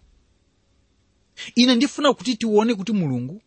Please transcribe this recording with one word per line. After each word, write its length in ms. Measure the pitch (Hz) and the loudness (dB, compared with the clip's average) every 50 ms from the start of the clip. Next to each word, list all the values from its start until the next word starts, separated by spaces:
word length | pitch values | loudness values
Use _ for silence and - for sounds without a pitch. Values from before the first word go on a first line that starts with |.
| _ _ _ _ _ _ _ _ _ _ _ _ _ _ _ _ _ _ _ _ _ _ _ _ _ _ _ - - - - | _ _ _ _ _ _ _ _ _ _ _ _ _ _ _ _ _ _ _ _ _ _ _ _ _ _ _ -20 -20 -4 2
Ine 200 | 240 247 254 254 | 4 4 4 4
ndifuna 380 | 233 277 277 - - 294 285 - | 4 2 -2 -2 0 0 0 0
kuti 220 | - 180 240 247 | 0 -4 -6 -6
tione 380 | - 226 226 208 208 220 233 240 | -4 -2 0 2 2 2 2 -2
kuti 180 | 190 190 - | -4 -4 -4
Mulungu 500 | 214 202 165 143 127 120 123 131 175 214 _ | -2 -2 -2 -2 -2 -4 -6 -8 -12 -16 _